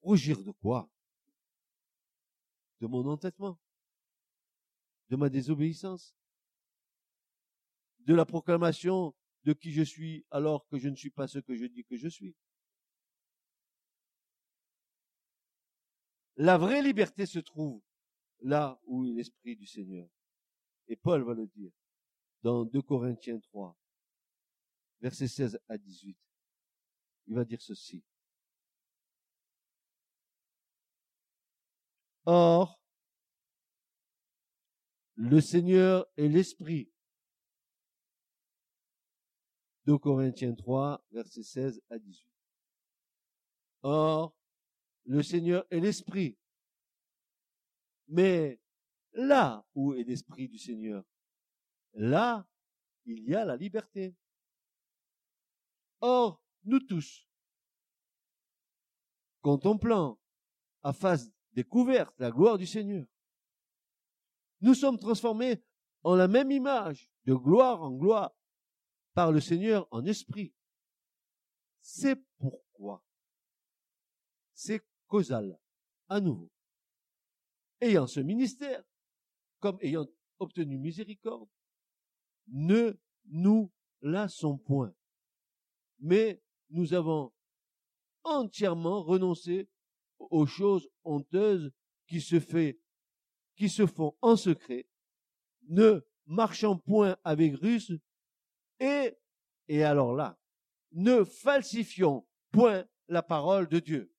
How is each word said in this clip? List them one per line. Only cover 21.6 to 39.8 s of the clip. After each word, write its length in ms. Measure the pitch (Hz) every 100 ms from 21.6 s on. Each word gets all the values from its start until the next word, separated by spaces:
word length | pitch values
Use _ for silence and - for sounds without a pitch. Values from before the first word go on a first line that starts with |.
| 98 _ _ _ _ _ _ _
dans 240 | 117 120 113
deux 160 | 139
Corinthiens 580 | 135 135 120 117 - 113
trois, 380 | - 104 95 85 _ _ _ _ _ _ _ _ _ _ _ _
versets 280 | 120 - 127
seize 320 | - 131 107 _
à 100 | 110
dix-huit. 400 | 101 90 98 92 _ _ _ _ _ _ _ _ _ _ _
Il 80 | 110
va 100 | 117
dire 160 | 117
ceci. 420 | - 104 - - _ _ _ _ _ _ _ _ _ _ _ _ _ _ _ _ _ _ _ _ _ _ _ _ _ _ _ _ _ _ _ _ _ _ _ _ _ _ _ _ _ _ -
Or, 560 | 170 170 170 180 - _ _ _ _ _ _ _ _ _ _ _ _ _ _ _ _ _ _ _ _ _ _ _ -
le 240 | 113 147
Seigneur 680 | 147 175 175 185 185 185 185 -
est 100 | 151
l'Esprit. 640 | 156 185 - 156 165 117 _ _ _ _ _ _ _ _ _ _ _ _ _ _ _ _ _ _ _ _ _ _ _ _ _ _ _ _ _